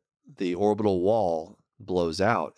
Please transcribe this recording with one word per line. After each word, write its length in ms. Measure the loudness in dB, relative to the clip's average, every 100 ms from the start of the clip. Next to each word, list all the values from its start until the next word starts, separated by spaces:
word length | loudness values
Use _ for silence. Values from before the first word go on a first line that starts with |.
| _ _ -20
the 280 | -6 -4
orbital 460 | 0 2 2 2 2
wall 580 | 2 2 0 -2 -6 -16 _ -18
blows 400 | -4 -2 0 0
out 360 | 0 0 -4